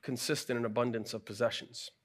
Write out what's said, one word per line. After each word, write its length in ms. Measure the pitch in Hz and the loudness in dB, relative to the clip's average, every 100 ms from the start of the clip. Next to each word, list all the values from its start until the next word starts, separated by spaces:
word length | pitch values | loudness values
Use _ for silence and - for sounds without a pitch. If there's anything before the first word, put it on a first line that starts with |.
consist 480 | - 123 - 147 - | -4 -2 0 0 2
in 80 | 120 | 2
an 80 | |
abundance 480 | 117 110 120 113 104 | 2 4 2 2 -2
of 140 | 110 - | -6 -6
possessions. 640 | 107 117 - - 120 - - | 0 2 0 -6 -12 -14 -16